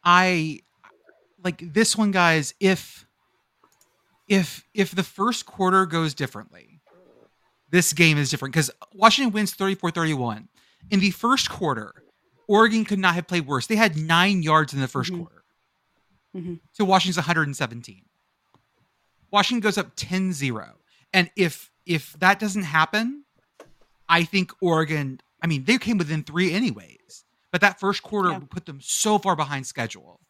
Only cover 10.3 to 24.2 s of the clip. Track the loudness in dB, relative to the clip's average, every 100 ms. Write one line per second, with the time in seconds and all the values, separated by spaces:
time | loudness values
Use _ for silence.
10.3 | -6 -14 _ _ _ -2 2 2 0 0
11.3 | 0 -2 -4 -4 -4 -8 _ _ _ _
12.3 | _ 0 4 6 4 0 0 0 0 -2
13.3 | -4 -2 -4 0 2 2 0 0 2 4
14.3 | 2 2 2 2 -4 -4 -4 -6 -8 -12
15.3 | _ _ _ _ _ _ _ _ _ _
16.3 | -14 -12 -14 _ -4 2 2 2 -2 2
17.3 | 2 2 -2 -6 -6 -18 -20 _ _ _
18.3 | _ _ _ _ _ _ _ _ _ _
19.3 | 0 2 0 0 -2 -6 -10 -6 -4 -2
20.3 | -2 -4 -6 -12 _ _ _ _ 0 0
21.3 | 0 -2 -2 -20 _ -4 -4 -4 0 2
22.3 | 2 -2 -4 -2 0 2 0 -4 -8 _
23.3 | _ _ _ -20 _ _ _ 2 2